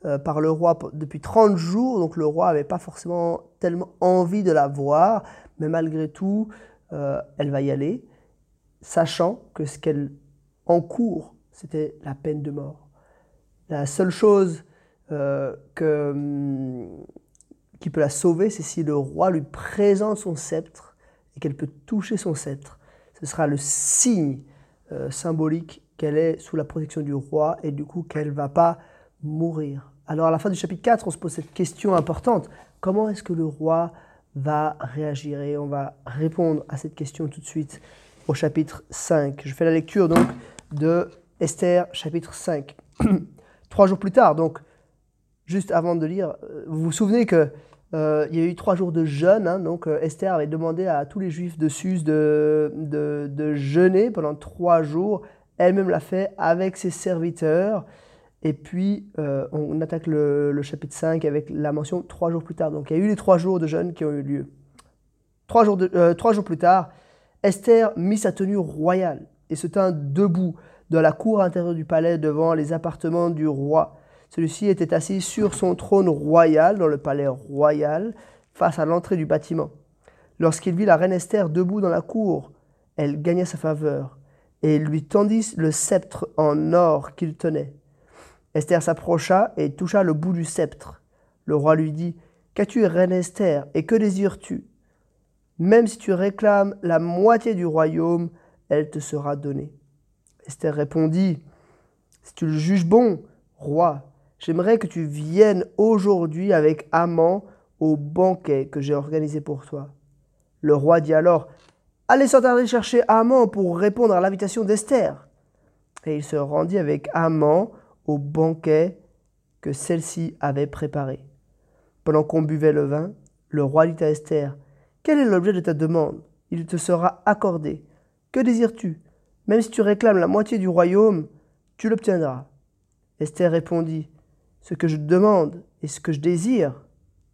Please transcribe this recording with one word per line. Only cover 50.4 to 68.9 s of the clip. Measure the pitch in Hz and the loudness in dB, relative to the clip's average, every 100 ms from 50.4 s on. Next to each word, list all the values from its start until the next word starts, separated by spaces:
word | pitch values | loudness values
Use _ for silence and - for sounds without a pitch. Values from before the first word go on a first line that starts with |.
| 147 | -2
demandé | 160 165 165 190 | -4 -4 -2 -2
à | 151 - | -2 -4
tous | 208 | -6
les | 190 | -6
Juifs | 156 175 160 | -6 -8 -2
de | 156 | -4
Suse | 143 185 185 | -2 -4 -2
de, | 156 156 151 151 151 151 151 151 | 0 2 2 2 4 2 0 -4
de, | 156 151 147 147 143 | -6 -4 -4 -4 -6
de | 139 151 147 | -6 -4 -2
jeûner | 139 151 185 190 233 | 0 4 4 4 2
pendant | 208 151 147 | 0 -6 -6
trois | - - 175 165 | -12 -4 2 4
jours. | 156 156 196 202 - _ _ - | 2 -2 -2 -4 -6 _ _ 2
Elle-même | 175 196 190 | 2 4 2
l'a | 165 | 0
fait | - 185 190 - | -2 -4 -4 -2
avec | 165 170 190 185 | 0 0 0 -4
ses | 185 | -6
serviteurs. | 151 - 175 170 - 156 160 196 214 - - _ _ _ _ | -6 -4 -2 -4 -2 0 0 0 -2 -8 -18 _ _ _ _
Et | - | -6
puis, | 139 - 180 190 202 202 - | -6 -6 -4 -2 -2 -6 -8
euh, | 151 139 - | -4 -4 -4
on | 151 151 156 | -6 -4 -4
attaque | 160 165 160 | -4 -6 -2
le, | 151 147 143 143 | 0 0 0 0
le | 143 | -2
chapitre | 143 147 143 - | -4 -10 -12 -6
cinq | 160 160 | -2 0
avec | 156 147 147 | -2 -2 -4
la | 147 151 | -4 -4
mention | 151 147 180 | -4 -4 -6
trois | 175 - 170 | -8 -6 -4
jours | 170 | -2
plus | - 160 | -6 -6
tard. | 160 | -4
Donc, | 151 143 | -4 -4
il | 156 | 0
y | |
a | |
eu | 208 | 0
les | 208 | 0
trois | - 180 | 2 2
jours | 175 185 | 2 -2
de | 160 | -2
jeûne | 156 175 | -2 -4
qui | 170 | -4
ont | 156 | -4
eu | 147 | -4
lieu. | 139 139 139 - _ _ _ _ _ _ _ _ - | -4 -6 -8 -16 _ _ _ _ _ _ _ _ 0
Trois | 233 | 4
jours | 214 196 | 4 4
de, | 185 180 | 0 4
euh, | 170 | 2
trois | 170 226 | 4 0
jours | 208 | 0
plus | 185 160 | -2 0
tard, | 175 185 170 - _ _ _ _ | 4 4 2 -10 _ _ _ _
Esther | 202 196 - 226 220 - | -2 0 4 6 4 0
mit | 180 214 | -2 0
sa | 208 | 0
tenue | - 196 202 | -2 -2 -2
royale | 160 147 160 | -4 -2 0